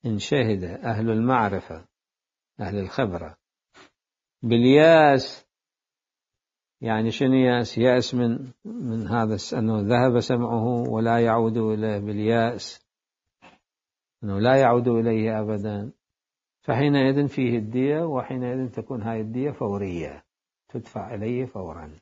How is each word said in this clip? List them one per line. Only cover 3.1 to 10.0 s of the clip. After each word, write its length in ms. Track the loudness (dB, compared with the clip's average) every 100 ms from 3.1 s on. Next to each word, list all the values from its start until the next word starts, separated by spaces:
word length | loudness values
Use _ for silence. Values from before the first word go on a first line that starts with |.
| -4 -10 -18 _ _ _ -20 -20 _ _ _ _ _
بالياس، 1000 | 0 4 6 8 8 8 6 4 0 -14 _ _ _ _ _ _ _ _ _ _ _ _ _ _
يعني 300 | -4 0 0
شنو 220 | 0 2
ياس؟ 440 | 4 4 2 -2 2
ياس 380 | 2 2 0 -2
من، 360 | 0 -2 -8 -16 -14
من 420 | -10 -6 -6 -2
هذا 280 | -2 0 -2
الس-، 180 | -4
أنه 280 | -4 -2 0
ذهب 380 | 0 2